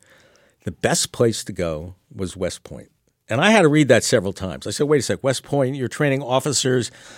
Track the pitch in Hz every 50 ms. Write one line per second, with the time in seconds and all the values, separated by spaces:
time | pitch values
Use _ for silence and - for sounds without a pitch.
0 | _ _ _ _ _ _ _ _ _ _ _ _ - - 80 - - 120 151 -
1 | - - - - 123 117 107 - - - 101 87 90 85 80 76 80 92 92 _
2 | _ _ - - 95 87 - 92 92 85 - - - - 73 - - - _ _
3 | _ _ _ _ _ - 107 127 170 208 226 214 175 147 147 156 151 135 123 107
4 | - - 147 113 90 98 95 - 92 92 71 - - 110 104 - 147 143 151 139
5 | 107 - 101 87 - 135 135 - - - 143 143 135 127 139 143 123 110 - -
6 | 151 143 135 135 139 120 127 135 - 151 127 - - 131 127 127 110 - - -
7 | - - -